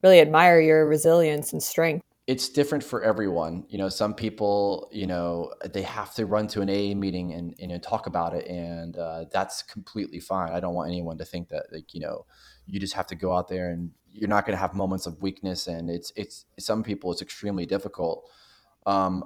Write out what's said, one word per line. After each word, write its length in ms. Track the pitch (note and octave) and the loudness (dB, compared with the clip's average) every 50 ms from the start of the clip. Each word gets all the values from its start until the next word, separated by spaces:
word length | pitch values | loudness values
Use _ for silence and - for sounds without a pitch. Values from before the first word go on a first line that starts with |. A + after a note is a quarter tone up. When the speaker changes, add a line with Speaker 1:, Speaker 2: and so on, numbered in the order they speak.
Speaker 1:
really 180 | - F#3+ F#3 E3+ | 8 10 12 12
admire 400 | D3+ D3+ D#3 D#3+ F3 F3+ E3+ E3 | 12 10 8 8 8 10 10 8
your 260 | D#3 D#3 D#3 D#3 D#3 | 8 8 6 6 6
resilience 680 | D3 D#3 D3+ D#3 E3 E3 F3 E3 D3+ D3+ D3 C#3+ - | 6 4 4 6 6 6 6 6 4 2 0 -4 -4
and 100 | - C3 | -6 -6
strength. 400 | - - - - E3 E3 D3 F3 - _ _ _ _ | -6 -2 0 0 2 2 0 -2 -6 _ _ _ _
Speaker 2:
It's 220 | - C3 B2+ - - | -4 -2 -2 -4 -2
different 360 | - D3 C#3+ D3 D#3 C#3+ - | 0 0 0 2 0 -4 -4
for 180 | - B2+ G#2+ | -4 -4 0
everyone. 640 | G2+ A2 G2+ A2 G#2+ F#2+ F2 E2+ D#2+ E2 E2+ F#2 - - | 2 2 2 2 0 0 0 0 -2 -2 -4 -8 -8 -8
You 100 | - F#2+ | -6 -4
know, 100 | F#2+ F#2+ | -4 -4
some 260 | - - G#2+ G#2+ G#2+ | -2 0 -2 -2 -2
people, 720 | - A2+ G#2+ - - G#2+ G2+ G2+ G2+ G2+ G2+ G2 - - - | -2 -6 -6 -2 -2 0 0 2 2 2 0 -2 -4 -6 -10
you 140 | - G#2 F#2+ | -8 -6 -4
know, 460 | F#2 F2+ F2 F2 F2 E2+ E2+ E2 - - - - F#2 | -4 -2 -2 -2 -2 -4 -4 -6 -8 -10 -12 -12 -8
they 100 | - G2 | -6 -6
have 320 | F#2+ - - A2 G#2 - - | -6 -6 -8 -10 -10 -8 -6
to 100 | - A2 | -6 -2
run 220 | F#2 G#2 G#2+ G#2+ G#2 | 0 0 0 0 -2
to 140 | - G#2+ | -2 -2
an 60 | G2 F#2+ | -2 0
A 240 | G2 G2+ G2+ G2+ | 0 0 0 -2
A 20 | G2+ | -2
meeting 380 | G2 G2 G2 F2+ F2+ F2 F2 | -2 -2 -4 -4 -4 -6 -6
and, 220 | D#2+ E2+ E2+ E2+ - - | -8 -8 -10 -12 -12 -12
and 240 | F#2 F2 F2 F2 | -10 -10 -10 -10
talk 240 | - - A#2 G#2+ - | -6 -4 -4 -4 -4
about 260 | F#2 E2 F2 E2 E2+ | -4 -4 -4 -4 -2
it. 140 | E2+ E2+ - | -4 -6 -6
And, 500 | - F2 F2 E2+ E2+ E2+ E2+ E2+ E2+ E2+ | -8 -8 -8 -8 -8 -10 -10 -10 -10 -10
uh, 300 | F2 E2+ D#2+ D#2+ E2 E2 - | -8 -8 -8 -8 -10 -10 -6
that's 320 | - F#2+ G2 - - - | -4 -4 -4 -4 -6 -12
completely 580 | - - - G#2 F#2 - - G#2+ F#2+ - - F2 | -14 -14 -16 -16 -16 -10 -8 -8 -8 -8 -10 -12
fine. 320 | - - F#2+ F#2+ F2 E2 | -8 -6 -4 -4 -4 -4
I 80 | E2+ F2+ | -4 -4
don't 140 | F#2 F2 F2 | -4 -4 -4
want 140 | F2+ D#2 E2 | -4 -6 -6
anyone 300 | F2 F2+ E2+ E2 D#2+ D2+ | -6 -6 -8 -8 -10 -10
to 60 | D#2+ | -12
think 240 | - - F2 F2 - | -10 -10 -12 -10 -10
that, 160 | D#2 D#2 - - | -10 -10 -10 -10
like, 200 | - D#2+ D#2 - | -14 -16 -16 -14
you 80 | - E2 | -12 -10
know, 240 | D#2 D2+ D2+ - - _ _ _ - - - _ _ | -10 -8 -10 -10 -14 _ _ _ -20 -20 -20 _ _
you 120 | - F#2+ G2+ | -12 -8 -8
just 160 | G2 F#2+ - | -8 -6 -8
have 140 | G2 F#2 - | -8 -10 -10
to 80 | F#2 | -8
go 200 | D#2+ G2 F2+ F2+ | -6 -4 -2 -2
out 120 | F2+ F2+ - | -2 -2 -4
there 220 | F#2 F2+ F2+ F2 | -6 -6 -6 -6
and 200 | E2+ E2+ F2 E2+ - _ _ _ | -6 -6 -8 -10 -12 _ _ _
you're 160 | _ G#2+ G#2+ G2 | _ 0 2 4
not 180 | G#2 G#2 - | 4 2 2
gonna 100 | A2+ G2 F2+ | 0 0 -2
have 160 | F#2+ F2 F#2+ | -2 -2 -2
moments 320 | G2 G2 F#2 F#2+ F#2 - | -2 -2 -2 -2 -2 -4
of 140 | E2+ D#2+ D#2+ | -8 -8 -6
weakness. 460 | F#2+ G2 F#2+ - - F#2 F2+ F2 - | -6 -6 -6 -6 -6 -6 -6 -6 -6
And 240 | F2+ E2+ E2 E2+ F2 | -6 -8 -6 -6 -6
it's, 220 | E2+ F2 - - - | -6 -6 -8 -10 -10
it's, 300 | G#2+ G2+ - - - - _ _ - | -10 -10 -12 -14 -20 -20 _ _ -8
some 240 | - - G#2+ A2 | -4 -4 -2 -2
people, 280 | A2 A2 G2+ G2 - - | -2 -4 -6 -6 -4 -6
it's 100 | - - | -6 -6
extremely 440 | F#2+ - - - - G#2 G2 F#2 E2+ | -8 -12 -14 -10 -6 -6 -4 -4 -2
difficult. 640 | E2 F#2+ G2 - F#2+ - - F2 E2 - - - _ _ _ _ _ _ _ _ _ _ _ _ | -2 -2 -4 -4 -6 -6 -4 -4 -4 -4 -6 -10 _ _ _ _ _ _ _ _ _ _ _ _
Um, 380 | G2+ G2 G2 F#2+ F#2 F#2 F#2 - | 0 2 2 2 0 0 -4 -6